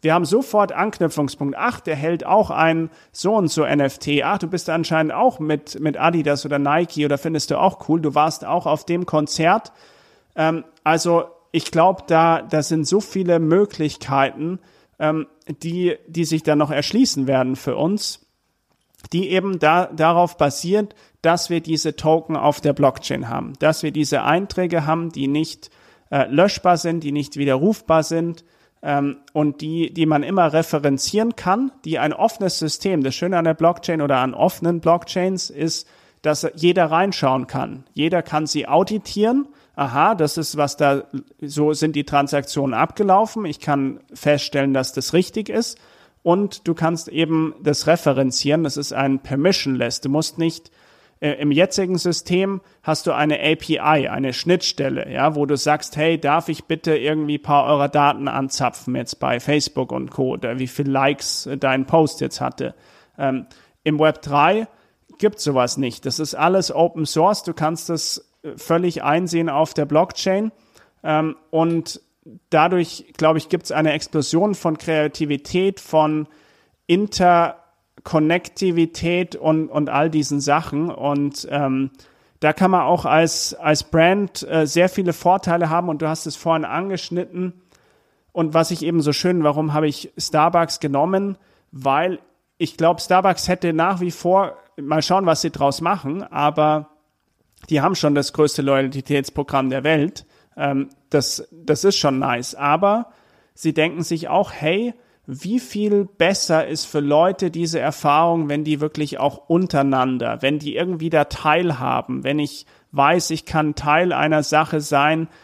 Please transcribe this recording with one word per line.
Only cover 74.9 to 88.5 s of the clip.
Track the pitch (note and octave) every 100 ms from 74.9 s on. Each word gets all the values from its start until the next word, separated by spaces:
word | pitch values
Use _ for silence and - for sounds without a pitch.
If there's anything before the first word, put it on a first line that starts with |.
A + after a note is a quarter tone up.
| D#3 D3+ - D3+ C#3+ - F3+ G3 G3
von | - D#3+ D#3 D#3 D3+ _ _ _ _ _ -
Interkonnektivität | F3+ G#3 - F3+ E3+ E3 - _ _ _ _ - D#3 D3+ F3 - - F#3+ E3+ E3 - E3+ F3 F3+ -
und, | D#3+ D#3 D#3+
und | D3+ D3
all | C3+ E3
diesen | D#3 C#3+ C#3+
Sachen. | C#3+ D3 D#3+ C#3+ E3
Und, | - C#3 C#3+ C#3+ C#3+ -
ähm, | C#3+ C3+ C3 C3+ - _ _ _ _
da | D3+
kann | D3+ F#3+
man | F#3
auch | C3+ F3 C3+
als, | C#3 E3 - - -
als | D3+ D3+
Brand, | - E3 E3+ G3+ G3 - -
äh, | D#3+ D3+
sehr | E3+ F#3
viele | G#3 F3+
Vorteile | D#3+ F3 F#3+ F#3 E3+ D#3+
haben. | E3 F3+
Und | D3+
du | D#3
hast | D#3+ D#3
es | -
vorhin | E3 D#3+ A2+
angeschnitten. | D3 G3 F#3 - F3 - F3 F#3 F3 _ _ _ _ _ _ _
Und | - D#3+